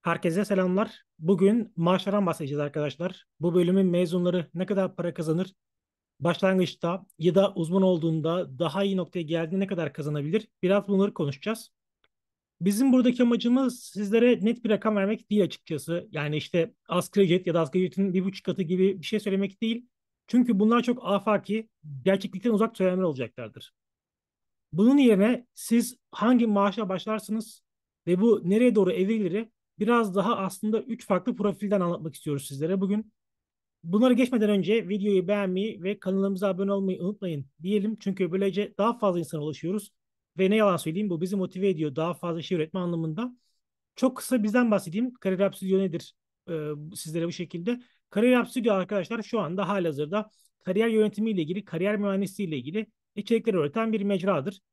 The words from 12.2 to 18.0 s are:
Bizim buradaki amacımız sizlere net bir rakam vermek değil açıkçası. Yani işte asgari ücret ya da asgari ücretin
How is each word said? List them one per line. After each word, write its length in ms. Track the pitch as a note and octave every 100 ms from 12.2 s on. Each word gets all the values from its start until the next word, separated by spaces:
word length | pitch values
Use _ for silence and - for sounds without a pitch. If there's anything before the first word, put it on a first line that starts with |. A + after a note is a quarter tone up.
| _ _ _ _
Bizim 320 | F3 G3+ C4+
buradaki 300 | B3+ B3+ B3
amacımız 560 | A#3+ A#3 A#3+ B3+ C4 B3
sizlere 680 | - F#3+ G3+ F#3+ B3 A3 G3+
net 180 | A#3+
bir 60 | G#3
rakam 260 | G3+ A3 G#3
vermek 340 | G3 A3 _
değil 140 | G#3
açıkçası. 640 | F3 - - D#3 - E3+ F#3
Yani 260 | D#3 D3 D3+
işte 360 | - F3 E3 _ _
asgari 380 | F3+ F3+ G3+ G3
ücret 220 | F3+ F#3
ya 60 |
da 80 | E3
asgari 220 | D#3 F#3
ücretin 300 | F#3 -